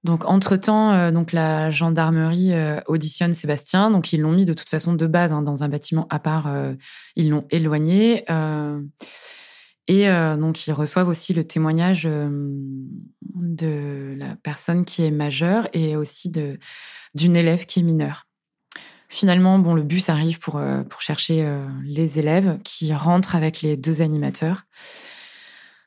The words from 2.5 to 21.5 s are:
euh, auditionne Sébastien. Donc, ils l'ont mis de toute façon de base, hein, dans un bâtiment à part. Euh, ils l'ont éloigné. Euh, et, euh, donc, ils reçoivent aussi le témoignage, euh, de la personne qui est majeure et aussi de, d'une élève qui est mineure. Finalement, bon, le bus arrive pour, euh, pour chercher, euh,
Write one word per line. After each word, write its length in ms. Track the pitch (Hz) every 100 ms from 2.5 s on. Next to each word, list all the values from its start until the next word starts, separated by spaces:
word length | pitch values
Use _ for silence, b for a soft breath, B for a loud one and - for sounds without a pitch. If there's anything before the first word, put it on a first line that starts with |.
euh, 260 | 170 156 151 -
auditionne 440 | 160 151 - 170
Sébastien. 580 | 165 147 147 - 190 214
Donc, 220 | 202 -
ils 80 | 160
l'ont 120 | 156
mis 120 | 175
de 80 | 185
toute 160 | 156 -
façon 240 | 156 170
de 140 | 165 160
base, 260 | 175 175
hein, 80 | 151
dans 240 | 147 143
un 40 | 147
bâtiment 360 | 147 - 160 156
à 80 | 151
part. 280 | 156 156 147
Euh, 280 | 143 139 135 B B B -
ils 140 | 156
l'ont 160 | 151 147
éloigné. 720 | 165 160 151 156 190 226 233 -
Euh, 540 | 160 156 151 147 147 147 _ B B B B B B B B -
et, 180 | 190 202
euh, 300 | 180 160 151
donc, 300 | 160 160 -
ils 60 |
reçoivent 360 | 143 151 - 180
aussi 240 | 165 -
le 120 | 170
témoignage, 600 | 160 160 156 160 175 185
euh, 240 | 160 151 147 143 143 139 135 135 131 - - _ -
de 800 | 180 175 160 160 147 143 139 135 139
la 180 | 139 -
personne 420 | - 147 - 170
qui 180 | 175 -
est 60 | 160
majeure 580 | 151 147 135 170 214 226
et 240 | 170 160 151
aussi 320 | 147 - 180
de, 300 | 160 143 139 B B B B B
d'une 200 | 147 170
élève 300 | 170 165 170
qui 160 | - -
est 20 |
mineure. 460 | 170 160 143 147 _ _ _ _ _ B B B B
Finalement, 500 | - 196 180 185 190
bon, 140 | 170
le 100 | 165
bus 280 | 147 175 185
arrive 280 | 151 160 160
pour, 200 | - 147
euh, 240 | 139 135
pour 180 | 135 -
chercher, 460 | - 151 - 160
euh, 200 | 151